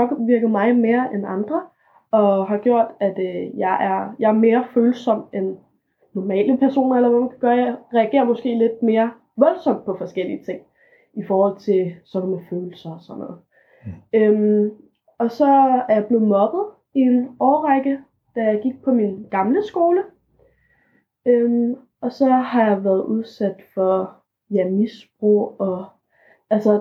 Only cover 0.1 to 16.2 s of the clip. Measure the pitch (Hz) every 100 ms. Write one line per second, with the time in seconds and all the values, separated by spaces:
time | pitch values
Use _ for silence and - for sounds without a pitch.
0.1 | - 233 233 226 208 220 247 226 240 254
1.1 | 202 196 190 208 320 - _ _ _ _
2.1 | 220 202 196 190 208 247 233 226 - 202
3.1 | 190 185 180 180 190 185 - 196 190 202
4.1 | 226 214 220 226 240 247 240 233 247 -
5.1 | 214 - 208 190 190 _ _ _ _ _
6.1 | 196 196 196 202 262 269 269 262 247 240
7.1 | 240 247 - 240 247 247 240 - 240 214
8.1 | 277 240 233 254 233 226 226 226 220 233
9.1 | - _ - 302 359 294 208 - 180 175
10.1 | - 180 - - - - _ _ _ _
11.1 | 214 - 190 202 196 - 190 175 170 _
12.1 | 190 185 175 - 180 180 - 165 165 -
13.1 | - - 170 _ _ _ _ 107 85 _
14.1 | 220 214 214 208 208 208 214 - _ _
15.1 | - 233 - 285 277 269 254 247 214 208
16.1 | 233